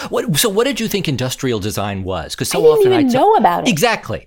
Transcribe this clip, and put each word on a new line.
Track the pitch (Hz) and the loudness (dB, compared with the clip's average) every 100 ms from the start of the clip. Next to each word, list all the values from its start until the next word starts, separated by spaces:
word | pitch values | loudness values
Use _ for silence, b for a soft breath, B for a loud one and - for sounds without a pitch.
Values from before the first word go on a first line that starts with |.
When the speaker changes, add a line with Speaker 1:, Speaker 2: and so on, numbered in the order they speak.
| B | B
Speaker 1:
What, | 240 247 143 | -4 -2 0
so | 160 | 0
what | 196 | 0
did | 254 226 | 0 -2
you | 220 | -2
think | 202 160 | -2 -2
industrial | 123 127 - 131 110 | -2 -4 -4 -4 -2
design | 104 101 101 98 | -4 -4 -4 -6
was? | 92 90 76 | -6 -6 -8
'Cause | - 120 | -6 -4
so | - | 2
Speaker 2:
I | |
didn't | - - | 4 6
Speaker 1:
often | 381 | 4
Speaker 2:
even | 370 262 | 4 2
Speaker 1:
I | |
tell | 247 392 | 4 4
Speaker 2:
know | 440 | 4
about | 190 175 | 2 2
it. | 262 | 0
Speaker 1:
Exactly. | 156 233 202 - 101 | 0 0 0 -4 -10